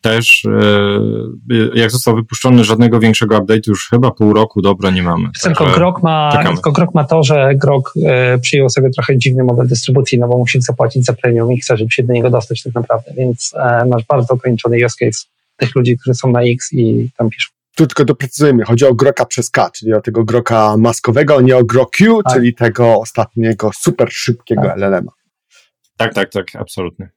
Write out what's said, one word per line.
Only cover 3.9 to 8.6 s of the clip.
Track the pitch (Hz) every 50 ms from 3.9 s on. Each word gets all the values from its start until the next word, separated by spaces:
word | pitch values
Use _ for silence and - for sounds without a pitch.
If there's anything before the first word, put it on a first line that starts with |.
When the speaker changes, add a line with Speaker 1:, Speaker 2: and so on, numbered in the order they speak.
| 117 120 127 123
Speaker 1:
pół | - _ 110 104
roku | 104 110 110 110 _ 104
dobre | 92 98 101 92 95 95
nie | 92 92
mamy. | 90 87 85 85 87 87 - -
Speaker 2:
Tylko | - 185 156 - 160
Speaker 1:
Także | 143 185 180
Speaker 2:
Grok | 175 180 180 -
ma, | 175 165 160 156 151 147
Speaker 1:
czekamy. | 143 147 - - 85
Speaker 2:
tylko | 90 - 160
Grok | 143 160 175 170 -
ma | 160 143
to, | - 165 165
że | 147 131 156 143 135 135 139
Grok, | 135 139 135 143 131 131 - - 156 160
e, | 156 131 127 127 123 127 127
przyjął | 123 - - 143